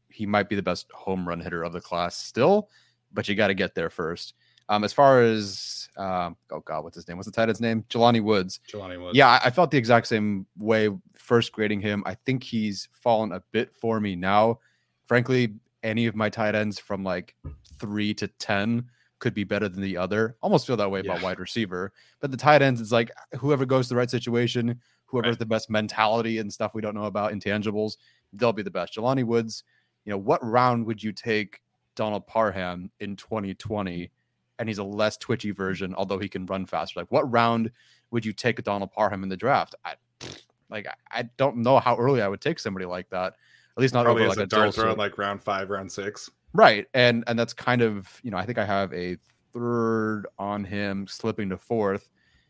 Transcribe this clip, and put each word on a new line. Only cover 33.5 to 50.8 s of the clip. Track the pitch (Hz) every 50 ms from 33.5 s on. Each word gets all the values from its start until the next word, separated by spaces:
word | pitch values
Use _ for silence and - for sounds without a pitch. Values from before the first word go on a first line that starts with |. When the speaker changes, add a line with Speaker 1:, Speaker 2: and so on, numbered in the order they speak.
| 92
Speaker 1:
twenty? | - - 107 110 104 98 92 87 87 87 - _ _ _ _ _ _ _ _ _ -
And | 117 110
he's | 107 101
a | 101
less | 98 104 104 107 107 - -
twitchy | - - 117 110 - 104
version, | 98 - 95 95 92 80 98 90 92
although | - 98 95 101 92
he | 101 98
can | - 95 92
run | 90 95 95 92
faster. | - - 80 82 - - 87
Like, | 87 -
what | 117 151 151 131
round | 113 120 117 117 117 113 113 113 - _ _ _ _ _ _ -
would | 117 117 110
you | 110
take | 101 - - 123 110 - -
Donald | 107 101 101 98 95
Parham | - 104 107 98 101 92
in | 98 95
the | 95
draft? | 90 107 127 139 101 82 - - - -
I, | 85 71 - _ _ _ - - - - - - _ _ _ _ -
like, | 110 107 98
I, | - - - _ - - 117
I | 120 117 _
don't | - 135 139 113 120
know | 113 123 135 120
how | - 123 117
early | 107 117 135 143 120
I | 104 98
would | 101 98
take | - 160 170 -
somebody | - 110 95 95 92
like | 87 90 92 90 -
that. | 95 92 92 92 - _ _ _ _ _ _ _ -
At | 117
least | 131 127
not | 120 120 120
Speaker 2:
Probably | 120 117 117
Speaker 1:
over, | 110 95
Speaker 2:
as | 95 104
Speaker 1:
like, | 101
Speaker 2:
a |
Speaker 1:
a |
Speaker 2:
dart | 92 110 107 110 107 98
throw, | 110 110 110 110
Speaker 1:
Dulcich. | 107
Speaker 2:
like, | 101 98 - -
round | 101 101 101 101
five, | - 107 101 95 95 92
round | 101 98 98 90
six. | - 101 95 107 - - - - _ _ _ _ -
Speaker 1:
Right. | 180 226 135 110 104 - - -
And, | 131 123 120 117 117 -
and | 117 117 117
that's | 117 -
kind | - - - 131 123 120
of, | 117 110 104 101 95 - - -
you | - 120
know, | 98 90
I | 95
think | 110 120
I | 117 101
have | 101 98 98 98 87 -
a | 87 90 90 90 - _ _ _ _ _ _
third | - 120 120 120 120 117 113 113 113 110 107 110 107 107 98 - _ -
on | 98 101 101 104 101
him | 92 104 101